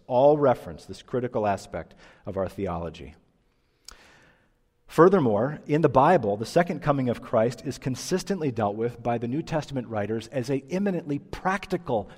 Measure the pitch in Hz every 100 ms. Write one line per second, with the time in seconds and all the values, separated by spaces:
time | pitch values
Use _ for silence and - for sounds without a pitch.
0 | - 123 143 151 139 113 87 - - 92
1 | - - 120 117 104 95 - 85 80 -
2 | - _ 107 95 90 - 95 85 85 78
3 | 69 - _ _ _ _ _ _ - -
4 | _ _ _ _ _ _ _ _ - -
5 | 175 190 123 101 135 151 - 151 151 127
6 | 147 180 104 104 113 165 180 160 147 139
7 | 127 110 - 113 120 - 139 - 139 123
8 | - 180 - 190 147 113 101 107 117 117
9 | 117 120 120 143 - 160 - 135 113 110
10 | 104 113 - 131 120 135 - 185 202 175
11 | 147 143 - - 185 196 - 180 - 113
12 | 98